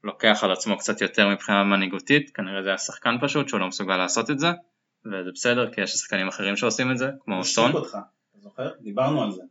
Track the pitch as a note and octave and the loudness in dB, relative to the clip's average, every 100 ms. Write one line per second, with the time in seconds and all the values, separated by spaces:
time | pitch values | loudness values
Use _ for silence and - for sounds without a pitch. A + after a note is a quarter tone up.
0 | G#2 - A2+ G#2+ G2+ F2+ G#2+ G2 - G#2 | -10 2 4 4 2 0 0 -2 -2 -2
1 | G2 - G2+ G2 - G2+ G2 G2 F#2+ F#2 | 0 2 2 2 0 2 4 2 0 -4
2 | - C#3+ D3 - F#2+ G2 F#2+ F#2+ - - | 2 2 2 -8 -6 -4 -2 -2 -4 -4
3 | A#2+ B2 C#3 D3+ C3+ G#2+ F#2 - F#2+ F#2 | -2 0 0 0 0 -2 -2 -4 -2 0
4 | F2+ A#2 A2+ C#3+ E3 F3 _ _ _ _ | 2 0 0 0 0 -2 _ _ _ _
5 | A2+ F#2+ F2+ F2+ B2 B2 A2+ - F#2 - | -10 -8 -8 0 2 2 0 -2 -2 -2
6 | - G2 F#2+ - G2 G2+ A#2+ A2 B2+ A2 | -2 -2 -2 -2 -2 0 0 0 0 0
7 | C3 C3+ - F#2 F2+ - A#2+ D3+ - G#2 | -2 -4 -6 -4 0 4 4 2 -4 -10
8 | F#2 _ _ G#2 G2+ - C3+ - A2 G2+ | -14 _ _ _ -20 -10 -10 -8 -6 0
9 | C#3+ D3+ A2+ F#2 F2 | 2 2 0 -4 -14